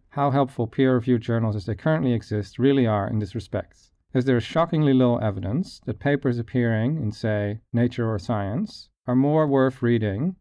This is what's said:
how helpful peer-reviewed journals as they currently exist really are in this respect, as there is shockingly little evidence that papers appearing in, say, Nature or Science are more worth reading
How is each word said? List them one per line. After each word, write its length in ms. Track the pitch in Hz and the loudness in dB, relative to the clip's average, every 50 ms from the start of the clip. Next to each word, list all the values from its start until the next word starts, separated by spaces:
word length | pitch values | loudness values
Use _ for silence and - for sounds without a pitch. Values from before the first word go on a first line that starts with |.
| _ _ | _ _
how 220 | - 143 143 139 | -4 -2 0 0
helpful 360 | 123 143 139 131 - - 120 | 2 2 0 0 -2 -6 -6
peer-reviewed 540 | 117 - - 135 131 127 123 117 127 123 117 | -4 0 2 2 4 4 2 2 2 0 0
journals 340 | - - 117 117 113 110 104 | 0 0 -2 0 0 -2 -2
as 100 | 107 - | -4 -4
they 80 | - 104 | -6 -6
currently 380 | - - 156 156 160 165 127 | -4 -2 0 0 0 0 0
exist 480 | 120 107 - - 107 104 98 - - - | 0 -2 -2 -4 -4 -4 -6 -6 -4 0
really 260 | 120 139 139 135 123 | 2 4 4 4 2
are 220 | 113 107 101 98 | 2 2 0 0
in 120 | 107 110 107 | -2 -2 -4
this 140 | 104 95 - | -4 -4 -8
respect, 580 | 113 - - - 95 - - _ _ _ _ _ _ _ _ - | -10 -8 -6 -6 -6 -6 -8 _ _ _ _ _ _ _ _ -2
as 120 | 127 120 | -2 2
there 120 | 135 127 | 2 2
is 60 | 120 - | 0 0
shockingly 500 | - - 160 170 165 170 156 151 139 135 | -2 -2 -2 0 0 0 2 2 4 4
little 260 | 127 127 120 120 - | 4 4 2 2 0
evidence 600 | 107 107 101 101 98 98 113 165 202 - - - - | -2 -2 -4 -4 -4 -4 -4 -4 -4 -6 -10 -14 -10
that 140 | - 110 - | -10 -8 -4
papers 380 | - 143 143 143 - 131 120 | -2 -2 -2 0 0 -2 -2
appearing 600 | 120 113 - - 127 120 117 113 107 113 131 160 160 | -2 -4 -4 -2 0 0 2 2 0 0 0 -2 -2
in, 100 | 123 104 | -4 -6
say, 480 | 104 - - 110 107 104 104 101 107 110 _ _ - | -6 -4 -2 -2 -2 0 -2 -4 -6 -8 _ _ -2
Nature 340 | 117 120 120 - - 117 | 0 0 0 0 -2 -4
or 120 | 113 110 98 | -2 -2 -4
Science 680 | - - 113 104 101 98 107 160 214 - - - - _ _ _ - | -4 -4 -4 -4 -4 -4 -4 -6 -6 -8 -10 -16 -20 _ _ _ -4
are 80 | - 123 | -2 0
more 320 | 127 139 147 151 160 156 | 2 2 2 2 2 2
worth 340 | 143 139 135 131 131 131 - | 2 2 2 2 2 0 0
reading 540 | 123 120 120 113 110 104 95 104 147 185 185 _ | 0 2 2 2 0 0 -2 -2 -4 -4 -6 _